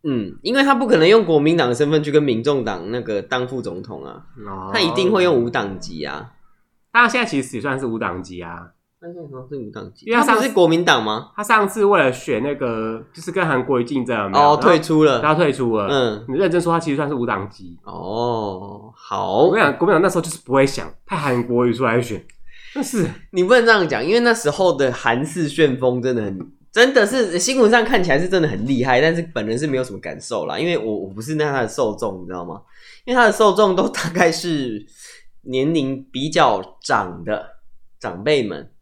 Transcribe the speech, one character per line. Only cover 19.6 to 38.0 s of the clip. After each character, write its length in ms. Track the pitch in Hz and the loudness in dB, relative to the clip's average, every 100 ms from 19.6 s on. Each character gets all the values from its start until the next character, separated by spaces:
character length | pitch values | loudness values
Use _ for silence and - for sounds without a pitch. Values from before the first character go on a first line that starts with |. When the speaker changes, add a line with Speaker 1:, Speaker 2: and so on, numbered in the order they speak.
Speaker 2:
你 20 | |
讲， 140 | 151 - | 0 2
国 100 | 170 | 2
民 60 | |
党 80 | 165 | 4
那 80 | 185 | 2
时 60 | 180 | 0
候 60 | |
就 80 | 160 | -4
是 80 | - | -12
不 80 | - | -2
会 140 | 135 135 | 2 2
想， 260 | - 78 - - | 0 -10 -16 -8
派 100 | 185 | -4
韩 280 | 147 123 120 | -2 -2 0
国 200 | 120 120 | 0 0
瑜 80 | |
出 100 | 117 | 0
来 180 | 127 117 | 0 0
选， 240 | 120 98 - - - - - | -2 -10 -12 -18 -16 -16 -12
真 100 | 285 | -8
是。 240 | 262 233 165 - - | -4 -2 -4 -6 -6
Speaker 1:
你 120 | 180 | -2
不 100 | 180 | 4
能 120 | 254 233 | 4 6
这 60 | |
样 160 | 214 165 | 4 2
讲， 160 | 117 | -2
因 100 | 139 | 0
为 60 | 226 | 2
那 140 | 240 | 2
时 160 | 226 147 | 2 -2
候 260 | 143 185 139 | 2 0 2
的 160 | 135 | 0
韩 340 | 120 123 120 156 | 0 0 0 -2
式 220 | 180 151 | -4 -4
旋 300 | 139 151 123 | 2 2 2
风 240 | 127 123 | 0 0
真 140 | 123 123 | -2 -2
的 60 | |
很， 300 | 104 95 - - _ | -4 -8 -12 -20 _
真 220 | 220 254 | 2 4
的 120 | 269 202 | 6 2
是 320 | 254 208 175 | 2 0 0
新 220 | 247 262 | 0 4
闻 100 | 214 | 4
上 140 | 240 | 4
看 200 | 220 226 | 4 0
起 60 | 170 | 2
来 80 | 139 | 2
是 120 | 180 | 2
真 120 | 185 | 0
的 60 | 147 | 0
很 180 | 98 117 | -2 -2
厉 180 | 131 131 | 0 2
害， 160 | 123 | 4
但 140 | 160 170 | 4 0
是 60 | 165 | -4
本 120 | 120 107 | -6 -4
人 140 | 117 | -4
是 80 | 151 | -2
没 80 | 131 | -4
有 80 | |
什 80 | 123 | -6
么 80 | 95 | -10
感 200 | 78 80 | -12 -12
受 260 | - 110 71 | -8 -6 -4
啦， 120 | 80 | -4
因 80 | 170 | -2
为 120 | 160 | -2
我， 220 | 110 104 | -2 -6
我 80 | 95 | -6
不 120 | 95 | -10
是 140 | 113 156 | -6 -2
那 160 | 151 | -2
他 100 | 135 | -2
的 60 | 127 | -4
受 260 | - 113 101 | -2 -2 -2
众， 260 | 110 92 | -6 -6
你 40 | 90 | -10
知 60 | |
道 140 | 92 87 | -10 -10
吗？ 160 | 95 _ - - - - | -14 _ -20 -20 -16 -2
因 80 | |
为 60 | 247 | 4
他 60 | 226 | 4
的 60 | |
受 200 | 214 214 | 4 4
众 240 | 190 208 180 | 4 4 2
都 140 | 247 | 0
大 200 | - 165 | -4 -6
概 220 | 170 175 | 2 2
是 540 | 165 175 151 127 104 - _ - - - - | 2 -4 -4 -4 -8 -14 _ -20 -20 -20 -20
年 320 | - 127 143 | -4 0 2
龄 300 | 165 135 135 - | 0 -2 -6 -8
比 180 | 131 147 | -6 -2
较 320 | 165 139 101 92 - | 2 2 2 -6 -16
长 400 | - 117 92 87 85 | -2 -2 -2 -8 -6
的 220 | 107 - - - - - | -6 -8 -18 -20 -20 -20
长 240 | - | -12